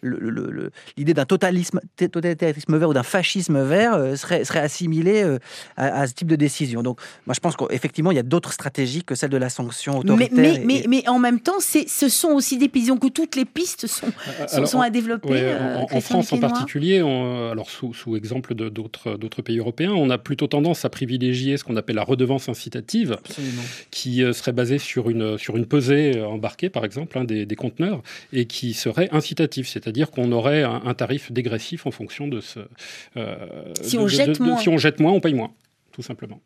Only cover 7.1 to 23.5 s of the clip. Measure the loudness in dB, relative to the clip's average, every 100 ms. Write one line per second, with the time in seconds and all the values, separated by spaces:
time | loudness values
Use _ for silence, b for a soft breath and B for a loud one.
7.1 | B -6 -2 -2 -2 -4 -2 -4 0 2
8.1 | 2 2 0 0 -8 -8 -2 -2 -2 -4
9.1 | -4 0 0 0 -4 -8 -6 -4 -2 4
10.1 | 4 6 8 6 6 4 2 4 2 4
11.1 | 4 4 4 2 0 2 0 0 2 2
12.1 | 4 4 4 2 2 2 4 4 4 2
13.1 | 2 -2 0 -2 -2 -4 -4 -6 -4 -6
14.1 | -8 -10 -8 -2 0 2 2 2 2 0
15.1 | -4 0 2 2 0 -2 -2 -2 -2 0
16.1 | 0 2 2 2 0 -2 -2 2 4 4
17.1 | 0 -2 -4 -4 -6 -8 -8 -10 -10 -6
18.1 | -4 -4 -6 -6 -6 -6 -6 -10 -10 -8
19.1 | -8 -8 -8 -4 -2 -2 -2 0 2 2
20.1 | 2 -2 -2 0 2 2 0 -6 -8 -4
21.1 | -2 0 0 -2 -4 -2 -4 -2 -4 0
22.1 | 0 2 0 -2 -8 -8 -12 -4 -2 0
23.1 | -2 -8 -10 -8